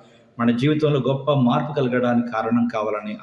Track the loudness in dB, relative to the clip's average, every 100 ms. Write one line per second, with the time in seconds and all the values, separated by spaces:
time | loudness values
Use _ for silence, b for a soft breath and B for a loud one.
0 | B B B -2 0 2 2 2 2 2
1 | 0 -2 0 2 2 2 -2 -2 0 0
2 | 2 0 0 -2 0 0 0 -2 -4 -4
3 | -6 -8